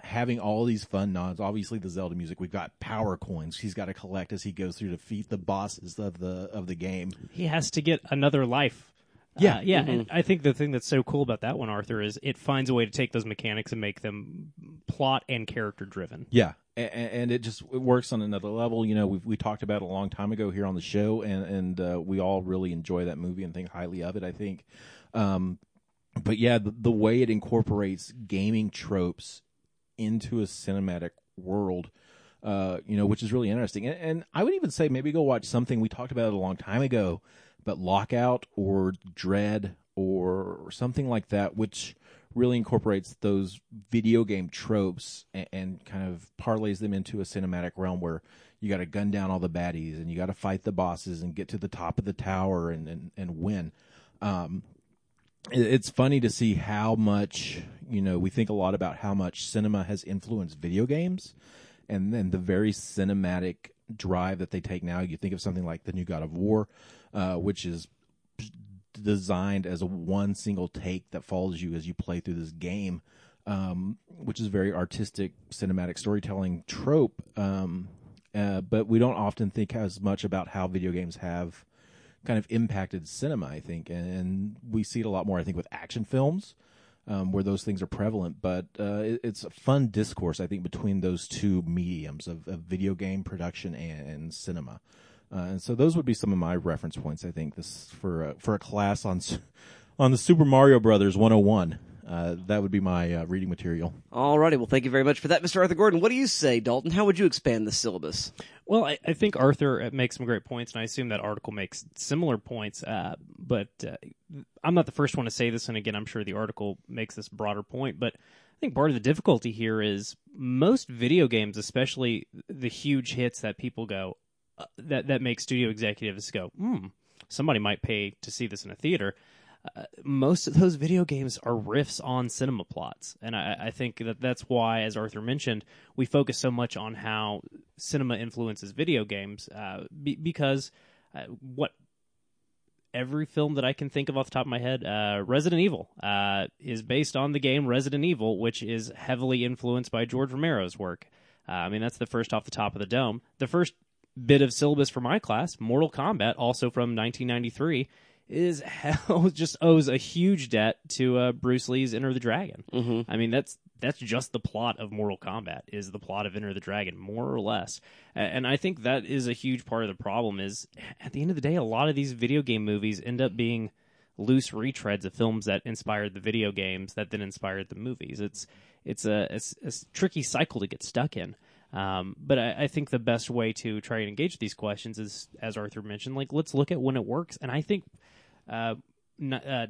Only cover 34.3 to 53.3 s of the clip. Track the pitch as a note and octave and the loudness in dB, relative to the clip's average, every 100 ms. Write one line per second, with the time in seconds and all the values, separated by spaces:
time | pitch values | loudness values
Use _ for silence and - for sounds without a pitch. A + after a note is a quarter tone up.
34.3 | D#3+ A#3 F#4+ C#4+ - D#3 C3 D3 D#3+ C#3+ | 0 2 2 0 2 2 2 2 2 4
35.3 | A#2+ - B2 B2 A#2+ A2 - B2+ B2 A2+ | 2 2 0 2 2 0 -2 -6 0 0
36.3 | G2+ F#2+ F#2 - A2+ C3+ A#2+ F#2+ E2+ - | 2 -2 -4 -2 0 2 4 2 0 -6
37.3 | - - _ - E2+ F2+ G2 A2 A#2+ B2 | -20 -20 _ -6 -4 2 2 4 2 4
38.3 | B2 - - G2 G2 F#2 F#2 F2+ - F#2 | 2 -2 -2 2 4 4 0 -8 -6 0
39.3 | G2 G#2 G#2+ G2+ F2 _ - F#2+ F#2+ F2+ | 2 2 0 -2 -8 _ -2 0 2 0
40.3 | F#2+ F#2 F2+ - - B2 B2+ C3+ A2+ - | 0 -4 -8 -12 -4 -2 -2 0 0 0
41.3 | G2+ G2 G2+ G#2+ - - - _ - _ | 0 0 0 -2 -4 -12 -14 _ -20 _
42.3 | A#2+ B2 B2 A2 A2+ G#2+ G2 F2+ - G#2+ | 2 4 4 2 2 2 0 -2 -2 2
43.3 | G2 F#2+ F#2+ - A2 G2+ A#2 A2 A#2 G#2+ | 2 0 -6 -18 -20 -2 2 6 6 6
44.3 | G2 F2+ - - G#2+ F#2+ F2 - - - | 0 -4 -8 -2 0 0 -2 -10 -14 -14
45.3 | F#2+ F2+ F#2+ F#2 F2+ - G2 F#2+ E2+ - | -12 -10 -8 -8 -10 -10 -8 -6 -8 -12
46.3 | - - A2 G#2+ F#2+ G#2+ G2 F#2 G#2+ F#2 | -6 0 0 0 -2 -2 -2 -4 -6 -6
47.3 | G2+ F#2 F2 F2 - F#2 F2+ F2 D#2+ - | -4 -4 -2 -4 -4 -4 -2 -2 -4 -8
48.3 | - - _ G#2 F#2+ F2 G2+ G#2 G2+ F#2+ | -20 -20 _ -4 -2 -2 -2 -2 0 0
49.3 | F#2 F2 E2+ F2 E2 D#2+ D#2 E2 E2 F#2 | 0 -2 -2 -4 -4 -6 -8 -6 -4 -4
50.3 | F#2+ G2 F#2+ - F#2 F2+ E2+ F#2+ E2+ F2 | -4 -4 -2 -2 -2 -2 -2 -6 -8 -6
51.3 | E2 F2+ G#2 F#2+ - E2+ - G2+ - G2 | -8 -8 -6 -8 -6 -4 -2 -4 -4 -4
52.3 | F#2+ F#2+ F2+ E2+ D#2+ D#2+ E2+ F2 - F2+ | 0 2 2 0 -4 -8 -10 -12 -10 -8